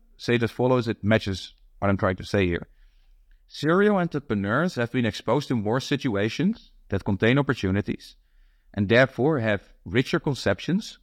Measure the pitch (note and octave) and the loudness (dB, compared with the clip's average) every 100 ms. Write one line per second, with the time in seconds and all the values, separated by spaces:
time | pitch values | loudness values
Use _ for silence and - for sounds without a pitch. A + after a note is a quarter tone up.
0 | _ - - A#2+ A#2 - B2 B2+ A#2 G#2 | _ -10 -2 0 0 0 0 2 0 -2
1 | G2+ A2 - F#2 - - _ - G2+ G2 | 2 2 2 -6 -8 -20 _ -4 0 2
2 | G2+ F#2 F#2 G2+ F#2 E2+ - _ _ _ | 0 -2 -2 0 0 0 -6 _ _ _
3 | _ _ _ _ _ - D3 F3 G#3 G3+ | _ _ _ _ _ -6 0 2 4 2
4 | E3+ D3 - G#2 G2 A#2+ F3 B2+ A#2 C3 | 0 -4 -4 -2 0 0 -2 -2 -4 -2
5 | A#2 - - B2+ C#3+ B2+ G2+ B2 - C#3+ | -2 -2 -2 -2 0 -2 0 0 -2 -2
6 | C3+ G2 G#2+ - F3 A3+ - _ - G2 | -2 -2 -2 0 -2 -2 -8 _ -6 -4
7 | - G2 A2+ C3+ C#3 B2 F#2+ G2 - - | -2 0 2 2 2 0 0 0 -2 -6
8 | - - _ _ _ _ _ - G2 A2+ | -12 -20 _ _ _ _ _ -4 2 4
9 | C3+ - C3+ D3+ A2 G2+ - _ - G#2 | 4 2 -2 0 0 -2 -4 _ -4 -2
10 | C3+ F3 - C3 - G2+ - F#3 - - | 0 -2 -2 -2 -2 -2 -2 -4 -4 -14